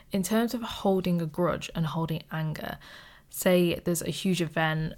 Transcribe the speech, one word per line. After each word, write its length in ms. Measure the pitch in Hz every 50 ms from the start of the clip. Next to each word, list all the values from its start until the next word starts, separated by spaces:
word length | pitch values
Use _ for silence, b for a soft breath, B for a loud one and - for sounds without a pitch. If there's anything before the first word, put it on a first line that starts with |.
| B - -
in 100 | 196 185
terms 300 | - 214 220 240 233 247
of 80 | 233
holding 600 | 226 - - - - 202 190 185 185 185 175 170
a 40 | 170
grudge 440 | 156 - - 175 160 - - - - -
and 100 | 175 165
holding 380 | 151 139 165 165 156 160 - - -
anger, 460 | - 160 156 156 156 - - - - B B B B B B B B B B _
say 480 | - - - 190 180 180 175 170 - - -
there's 200 | 175 175 165 -
a 60 | 175
huge 320 | 156 - - 190 180 170
event, 520 | 170 156 - 165 160 156 156 156 160 - -